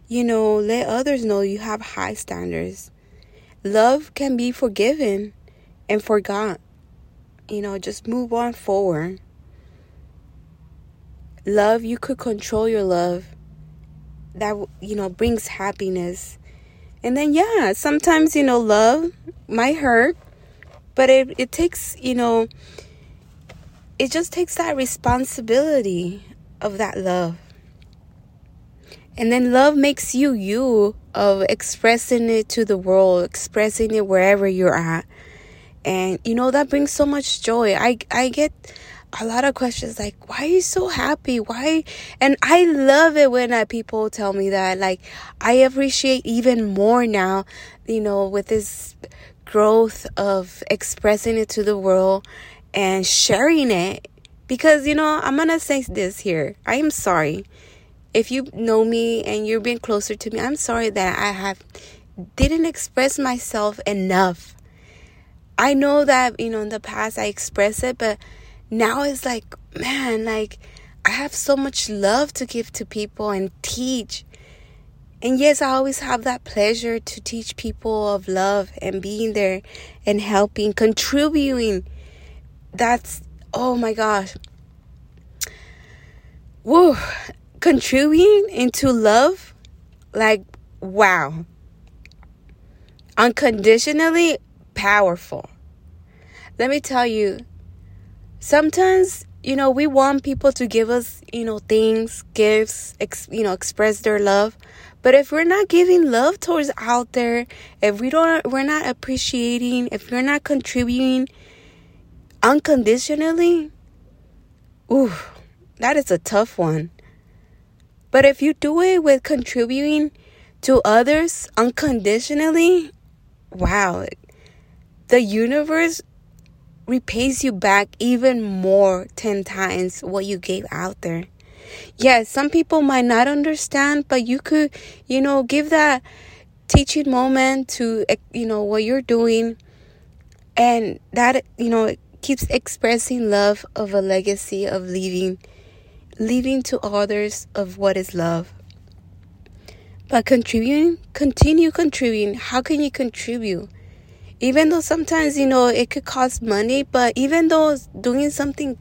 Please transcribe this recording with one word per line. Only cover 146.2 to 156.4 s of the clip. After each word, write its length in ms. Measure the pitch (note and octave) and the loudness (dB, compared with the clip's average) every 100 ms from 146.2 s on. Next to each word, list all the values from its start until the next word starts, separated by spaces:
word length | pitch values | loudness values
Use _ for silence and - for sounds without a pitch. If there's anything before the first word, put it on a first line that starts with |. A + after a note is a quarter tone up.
| A3 B3 C4 C4+ | -2 0 0 -2
to 180 | - B3+ | -2 -6
others 640 | G#3 G3+ G#3 G#3 G#3 G#3 - | -2 -2 -2 -2 -4 -8 -10
of 220 | - F#3 F#3+ | -8 -8 -2
what 220 | G3 F#3+ | -2 -2
is 160 | F#3 | -4
love. 400 | F3 E3+ E3 F3 - - - - - - - - - - - - - - - - | -4 -2 -2 -6 -16 -20 -20 -20 -20 -20 -20 -20 -20 -20 -20 -20 -20 -20 -20 -2
But 160 | B3 | 0
contributing, 720 | - B3+ A3+ A3+ A#3 D4 E4+ E4 - | 4 2 2 -2 2 2 2 0 -8
continue 580 | - C#4+ - D4+ D#4+ D#4+ | -2 -2 0 2 4 2
contributing. 640 | E4 D#4+ - B3 G#3+ G3+ | 2 -2 0 -2 -2 -4
How 280 | A#3 - B3+ | -6 -4 -4
can 180 | B3+ D4+ | -2 -2
you 100 | D4 | -2
contribute? 800 | - B3 - - A#3+ A3 F3 G3 - - - - - - - | -4 -6 -6 -8 -6 -6 -6 -10 -18 -20 -20 -20 -20 -20 -4
Even 300 | B3 C4+ D#4 | 0 2 4
though 100 | E4+ | 2
sometimes, 560 | - D#4+ D4+ D#4+ D4+ C#4+ | 0 -2 0 0 0 0
you 100 | C4+ | 2
know, 200 | B3+ B3 | 4 4
it 240 | A3+ A#3+ | 2 -2
could 160 | C#4+ - | -6 -6
cost 340 | C4 B3+ - | -2 -2 -2